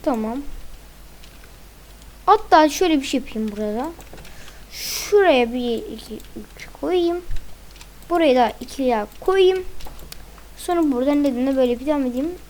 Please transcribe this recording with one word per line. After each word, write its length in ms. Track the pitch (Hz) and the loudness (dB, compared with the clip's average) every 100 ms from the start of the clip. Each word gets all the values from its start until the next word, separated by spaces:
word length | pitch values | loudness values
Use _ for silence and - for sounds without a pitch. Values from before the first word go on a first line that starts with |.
Tamam. 380 | 311 233 220 254 285 - - - - - - - - - - - - - - - - - - | -2 -2 -4 -6 -8 -10 -12 -16 -18 -20 -20 -20 -20 -20 -20 -20 -20 -20 -20 -20 -20 -6 2
Hatta 440 | 427 - 339 311 | 2 6 6 6
şöyle 320 | 294 370 311 | 2 2 2
bir 40 | 269 | 0
şey 140 | 269 | -4
yapayım 320 | - 214 220 | -4 -6 -6
burada. 400 | 202 214 214 302 339 - - - - - - - | -4 -4 -4 -6 -10 -16 -18 -16 -16 -18 -18 -16
Şuraya 800 | - - - - 403 370 269 233 | -12 -8 -8 2 6 6 6 2
bir, 240 | 247 240 226 | 0 -2 -2
iki, 360 | 214 214 - 214 | -6 -12 -12 -14
üç 520 | - - 214 - - - | -12 -14 -14 -16 -18 -8
koyayım. 400 | 285 359 339 349 349 - - - - - - - - | -2 0 0 -2 -2 -4 -4 -14 -16 -20 -20 -20 -2
Buraya 260 | 339 320 254 | 2 4 6
da 180 | 226 - | 4 0
ikiliye 460 | - - 262 226 208 - | -12 -2 0 0 -2 -4
koyayım. 460 | - 381 370 370 370 - - - - - - - - - | 0 6 6 4 -4 -8 -8 -12 -16 -16 -18 -20 -20 -12
Sonra 340 | - 349 311 | -2 2 2
buradan 320 | 247 262 285 | 2 2 2
ledine 320 | 285 240 269 269 | 2 0 0 2
böyle 240 | 254 240 | 2 0
bir 60 | 269 | -2
devam 200 | 294 254 | 0 0
edeyim. 260 | 247 311 359 | -2 -4 -6